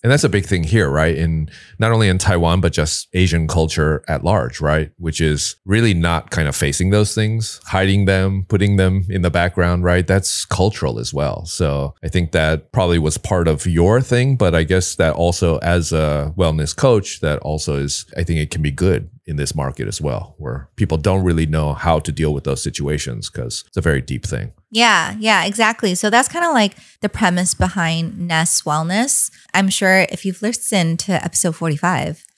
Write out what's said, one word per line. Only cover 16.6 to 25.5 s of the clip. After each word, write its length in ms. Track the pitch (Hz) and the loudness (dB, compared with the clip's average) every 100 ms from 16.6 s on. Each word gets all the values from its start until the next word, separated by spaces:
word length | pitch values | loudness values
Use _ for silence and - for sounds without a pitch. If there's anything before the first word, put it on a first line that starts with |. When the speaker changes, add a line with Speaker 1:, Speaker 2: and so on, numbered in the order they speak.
| 76 - | -4 0
Speaker 1:
coach, 460 | 135 113 95 - | 2 2 0 -4
that 180 | 80 73 | -4 -2
also 360 | - 78 - 71 | -4 -6 -4 -4
is, 280 | 71 - - - | -4 -6 -8 -6
I 60 | |
think 160 | 82 82 | -2 -2
it 100 | 76 | -2
can 100 | - | -2
be 100 | 76 | -2
good 380 | 67 90 90 82 - - | 0 0 0 -2 -14 -8
in 60 | 73 | -4
this 180 | 71 78 | -4 -4
market 320 | 67 - 52 | -6 -6 -8
as 120 | - | -6
well, 340 | 76 58 90 - | -4 -6 -8 -12
where 300 | 73 69 - - | -10 -10 -10 -4
people 220 | 95 80 | -2 0
don't 240 | 78 95 | 0 0
really 240 | 90 82 78 | 2 0 0
know 260 | 78 76 | 0 -2
how 240 | 71 87 80 | -2 0 0
to 120 | 73 | -2
deal 220 | 76 78 71 | -2 -2 -2
with 80 | |
those 180 | 69 67 | -4 -4
situations 680 | 76 - 71 76 67 57 - | -6 -6 -4 -4 -6 -10 -10
'cause 340 | - 58 - - | -10 -10 -10 -10
it's 100 | - | -4
a 40 | 82 | 0
very 120 | 69 | 0
deep 240 | 64 65 - | -2 -6 -6
thing. 240 | 64 - - _ | -8 -8 -14 _
Speaker 2:
Yeah, 460 | 220 233 190 160 208 | 2 4 4 0 -2
yeah, 260 | 220 202 | 0 2
exactly. 500 | 170 | 0